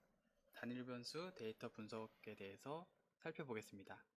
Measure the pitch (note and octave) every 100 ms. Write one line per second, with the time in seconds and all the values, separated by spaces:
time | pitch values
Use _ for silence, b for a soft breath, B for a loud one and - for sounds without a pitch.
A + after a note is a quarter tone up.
0 | - - _ _ - - A#2+ B2 B2+ B2
1 | A#2+ D3+ F3+ F3+ A2 A2 A#2+ - G#2+ A2
2 | A2 - - G#2 G2 G2 C3+ D#3 F3+ -
3 | _ _ E3 D#3+ C#3+ A2 G#2+ G2+ F#2+ F#2+
4 | -